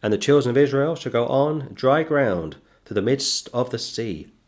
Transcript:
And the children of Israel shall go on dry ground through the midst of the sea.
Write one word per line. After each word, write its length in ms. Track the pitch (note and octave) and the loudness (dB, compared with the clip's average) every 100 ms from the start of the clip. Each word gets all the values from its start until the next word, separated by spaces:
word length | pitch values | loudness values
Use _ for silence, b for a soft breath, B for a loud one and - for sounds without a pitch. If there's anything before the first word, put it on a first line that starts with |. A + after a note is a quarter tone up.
And 100 | A2 | 0
the 60 | G#2 | -2
children 320 | - C#3+ B2 | 4 4 4
of 120 | A#2+ | 2
Israel 320 | C#3+ C3+ C#3+ | 4 2 0
shall 180 | E3+ - | -2 -4
go 140 | A#2 A#2+ | -2 0
on 440 | B2+ C#3+ D#3 C#3 | 2 2 0 -8
dry 280 | - B2+ D3 | -2 2 2
ground 540 | D#3+ D3 B2+ F2+ D#2+ - b b | 2 2 2 0 -4 -12 b b
through 100 | - | -6
the 80 | G#2 | -2
midst 460 | G#2 C3+ - - - | 0 0 0 -4 -4
of 180 | A#2+ B2 | -4 -4
the 80 | A#2 | -4
sea. 500 | - - A#2 E2 D2+ _ | -8 -8 -6 -8 -12 _